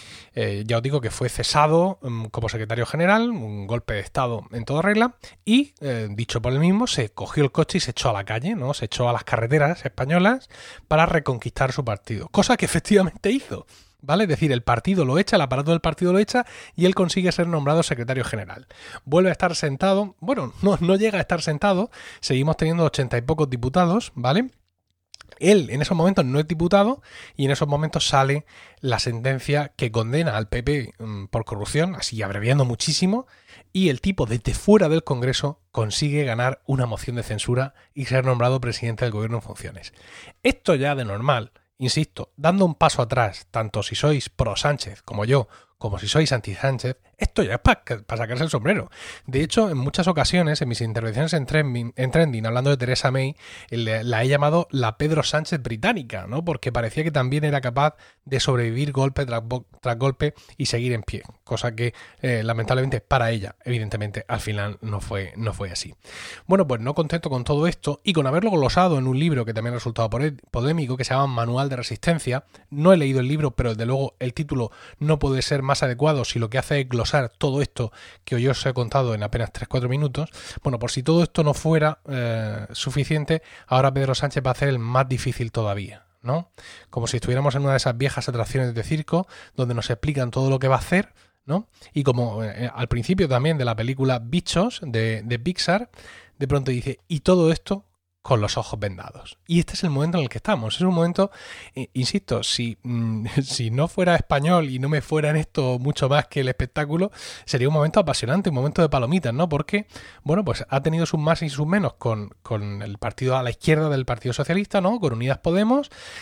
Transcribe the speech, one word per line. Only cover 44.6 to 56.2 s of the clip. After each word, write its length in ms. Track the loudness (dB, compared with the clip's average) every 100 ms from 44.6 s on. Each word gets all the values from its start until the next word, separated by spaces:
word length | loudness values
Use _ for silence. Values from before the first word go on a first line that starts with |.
| 0 -2 -6 -14
como 240 | -10 -4 2
yo, 220 | 2 2 -8 _ -8
como 180 | -6 -4
si 100 | 0
sois 240 | 2 2
anti 220 | 0 -4
Sánchez, 440 | -4 -2 -2 -4 -6 _ -4
esto 260 | -2 0
ya 100 | 0 2
es 40 |
pa, 240 | 4 2
pa 340 | 0 -8 -6 -6
sacarse 260 | -4 -2
el 60 | -2
sombrero. 400 | 0 0 0 -2 -12 -18 -16 -4
De 160 | -2
hecho, 260 | 0 2 2
en 80 | 2
muchas 300 | -2 0 2
ocasiones, 540 | 2 2 2 2 0
en 60 | -2
mis 140 | -2
intervenciones 520 | -4 -2 -4 -2 0
en 120 | 0 0
Trending, 480 | 0 0 -2 -4 -4
en 160 | 0
Trending, 340 | 2 2 2 -2
hablando 240 | 0 2
de 80 | 2
Theresa 340 | 2 0 2
May, 240 | 0 -2 -6 -14 -18 -8
le, 340 | -4 -2 -2
la 200 | 0 0
he 40 | 2
llamado 400 | 4 4 2 2
la 260 | 0 0 0
Pedro 260 | 0 0
Sánchez 380 | 0 -2 -2 -4
británica, 640 | -4 -2 0 0 -2 -10